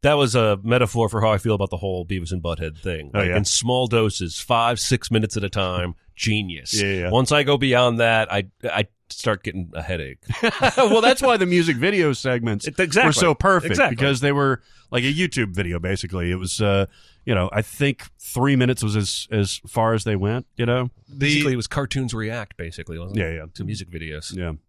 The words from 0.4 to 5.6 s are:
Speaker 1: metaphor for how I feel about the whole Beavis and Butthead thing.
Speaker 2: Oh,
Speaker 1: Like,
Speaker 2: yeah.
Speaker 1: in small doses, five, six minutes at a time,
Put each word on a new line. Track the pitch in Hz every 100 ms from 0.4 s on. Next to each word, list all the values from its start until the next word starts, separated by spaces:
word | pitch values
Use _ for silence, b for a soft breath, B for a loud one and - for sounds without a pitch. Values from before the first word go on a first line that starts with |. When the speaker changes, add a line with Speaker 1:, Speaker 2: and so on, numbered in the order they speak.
| 110 98
Speaker 1:
metaphor | 107 123 117 120 110
for | 113
how | 110
I | 104
feel | 113 104
about | 98
the | 87
whole | 98 90 85
Beavis | 95 82
and | 92
Butthead | 85 80 82 78
thing. | 92 80 73
Speaker 2:
Oh, | 104
Speaker 1:
Like, | 92
Speaker 2:
yeah. | 90
Speaker 1:
in | 98
small | - 113 127 127
doses, | 117 110 - 87 -
five, | - 120 117 120
six | - 127 -
minutes | 113 107 110
at |
a | 98
time, | -